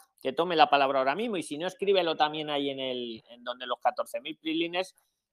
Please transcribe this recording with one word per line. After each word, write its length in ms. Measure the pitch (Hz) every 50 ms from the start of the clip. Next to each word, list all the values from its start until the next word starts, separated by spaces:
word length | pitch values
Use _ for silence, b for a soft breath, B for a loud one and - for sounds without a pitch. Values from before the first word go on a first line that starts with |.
| - _ _ _ -
que 100 | 135 127
tome 200 | 143 170 185 170
la 140 | 156 147 -
palabra 280 | 143 139 139 135 135 135
ahora 140 | 131 135 143
mismo, 220 | 190 233 240 208 170
y 40 | -
si 160 | - 143 143
no, 80 | 175
escríbelo 480 | 185 180 - 202 196 196 185 175 165 156
también 360 | 139 151 151 151 156 151 151
ahí 200 | 147 143 143 139
en 80 | 135 135
el, 460 | 131 131 127 123 120 117 113 113 - -
en 120 | 120 120 120
donde 240 | 123 123 127 127
los 120 | 123 123 -
catorce 400 | - 127 120 - 117 - - 120
mil 160 | 131 156 151
prilines, 580 | - - 160 156 165 170 170 175 180 185 - - _ _ _ _ _ _ _